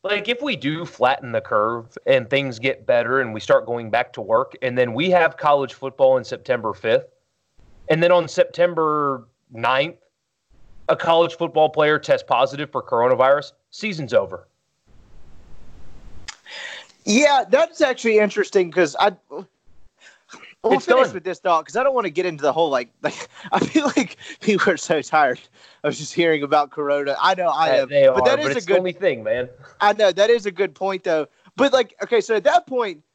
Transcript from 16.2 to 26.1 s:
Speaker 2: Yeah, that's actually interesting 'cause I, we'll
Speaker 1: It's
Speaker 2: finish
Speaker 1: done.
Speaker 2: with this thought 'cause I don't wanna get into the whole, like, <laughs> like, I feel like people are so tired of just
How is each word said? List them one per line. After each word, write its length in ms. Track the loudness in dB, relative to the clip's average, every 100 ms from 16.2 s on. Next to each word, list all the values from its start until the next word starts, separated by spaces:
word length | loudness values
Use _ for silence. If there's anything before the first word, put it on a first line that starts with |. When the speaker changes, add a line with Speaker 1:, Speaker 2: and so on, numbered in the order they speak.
| -14 -18 -20 -16 -14 -16 -20 _
Speaker 2:
Yeah, 400 | 0 4 4 2 2
that's 320 | 2 0 0
actually 380 | -2 0 2 2
interesting 520 | 2 -2 0 0 0
'cause 240 | 0 0 2
I, 140 | 0 -2 _
we'll 180 | -18 -18 _ _ -20 -20 _ -20 _ _ -20 -20 _
Speaker 1:
It's 200 | 0 0
Speaker 2:
finish 220 | 4 2 2
Speaker 1:
done. 80 |
Speaker 2:
with 100 | -2
this 160 | -8 -4
thought 240 | 0 0 0
'cause 100 | -2
I 60 |
don't 120 | 0
wanna 160 | 0 -2
get 160 | -4 -4
into 160 | -2
the 100 | -2
whole, 160 | 0 0
like, 200 | 0 -4 _
<laughs> 60 |
like, 260 | -8 -8 -18 -18 -4
I 60 | -2
feel 260 | 0 0 0 -2
like 200 | -4 -8 -20 -6
people 320 | -2 2 2
are 40 | 0
so 240 | -2 -2
tired 380 | 2 2 2 0 -10 _ -20 _
of 120 | -6
just 180 | -6 -8